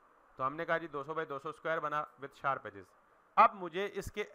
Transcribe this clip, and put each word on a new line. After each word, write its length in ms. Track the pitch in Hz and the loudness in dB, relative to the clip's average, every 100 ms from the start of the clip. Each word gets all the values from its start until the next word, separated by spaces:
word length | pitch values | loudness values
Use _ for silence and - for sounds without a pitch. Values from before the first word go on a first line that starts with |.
| - - - - | -20 -20 -14 -2
तो 60 | |
हमने 200 | 131 156 | -2 0
कहा 140 | 170 165 | 0 0
जी 100 | 165 | 0
दो 160 | 143 | -6
सौ 100 | 135 | -4
by 120 | 160 160 | -4 -4
दो 100 | 135 | -4
सौ 140 | 156 | -6
square 280 | - 160 160 | -6 -2 0
बना 260 | 151 151 151 - | 0 -2 -4 -8
with 140 | 139 | -14
sharp 320 | - 139 131 104 | -4 0 0 -4
edges। 200 | 98 92 - _ - _ - | -12 -16 -20 _ -20 _ 6
अब 160 | 226 | 6
मुझे 320 | 208 175 175 202 | 6 -6 -4 -4
इसके 420 | 190 - 208 202 | -4 -6 -6 -2